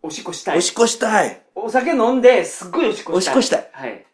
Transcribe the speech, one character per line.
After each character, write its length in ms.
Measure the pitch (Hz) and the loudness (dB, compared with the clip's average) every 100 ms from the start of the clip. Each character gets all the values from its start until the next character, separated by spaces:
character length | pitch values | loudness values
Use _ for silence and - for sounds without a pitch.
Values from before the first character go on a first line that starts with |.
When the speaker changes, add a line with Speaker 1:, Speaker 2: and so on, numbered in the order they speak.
Speaker 1:
お 80 | 160 | -12
し 120 | - | -10
っ 20 | |
こ 100 | 185 | -12
し 100 | 170 | -10
た 120 | - 160 | -2 0
い。 20 | |
Speaker 2:
お 40 | |
し 100 | - | 0
っ 20 | |
こ 140 | - 233 | 2 0
し 100 | - | 2
た 280 | 220 214 139 | 0 0 0
い。 160 | - _ - | -4 _ -10
Speaker 1:
お 140 | 220 | -2
酒 220 | 254 247 | 0 0
飲 220 | 285 226 | 2 2
ん 80 | 262 | 6
で、 220 | 247 233 | 6 6
す 240 | 170 - 180 | 0 -10 -6
っ 20 | |
ご 140 | 240 | -2
い 60 | 156 | -2
お 40 | |
し 80 | - | -2
っ 20 | |
こ 180 | - 185 | -2 -2
し 40 | 185 | 2
た 60 | |
い。 40 | 254 | 2
Speaker 2:
お 40 | |
し 60 | - | 2
っ 20 | |
こ 0 | |
し 0 | |
た 80 | 151 | -2
い。 120 | - | -4
Speaker 1:
は 160 | - 127 | -14 -12
い。 180 | 98 _ | -14 _